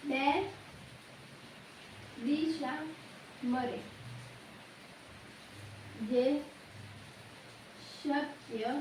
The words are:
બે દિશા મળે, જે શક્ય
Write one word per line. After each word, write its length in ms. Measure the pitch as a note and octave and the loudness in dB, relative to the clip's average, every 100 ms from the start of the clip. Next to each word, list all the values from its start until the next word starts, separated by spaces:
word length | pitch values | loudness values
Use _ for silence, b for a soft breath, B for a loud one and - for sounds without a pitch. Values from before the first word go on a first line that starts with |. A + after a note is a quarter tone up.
| C#4+ | 4
બે 140 | C4 C#4 E4+ G4 - - - - - - - - - - - - - - - - - | 6 8 8 4 -4 -12 -14 -14 -14 -14 -14 -14 -14 -14 -14 -14 -14 -14 -12 -10 -2
દિશા 540 | A#3+ D4+ D#4+ D#4 C4 D4+ D#4 E4 - - - - | 4 6 6 4 0 0 -4 -6 -12 -14 -14 -2
મળે, 360 | B3 B3+ A#3+ - - - - - - - - - - - - - - - - - - - - - - - A3 | 4 4 4 0 -6 -10 -8 -8 -10 -12 -14 -14 -14 -14 -14 -14 -14 -14 -14 -14 -14 -12 -10 -10 -10 -4 6
જે 140 | B3 C4 D4 - - - - - - - - - - - - - - - | 8 8 6 2 -10 -14 -12 -12 -12 -14 -14 -14 -14 -14 -14 -14 -14 -12
શક્ય 840 | - D4+ C#4+ D4 - - A3+ A3+ D4 | -2 4 4 4 -2 -4 0 2 2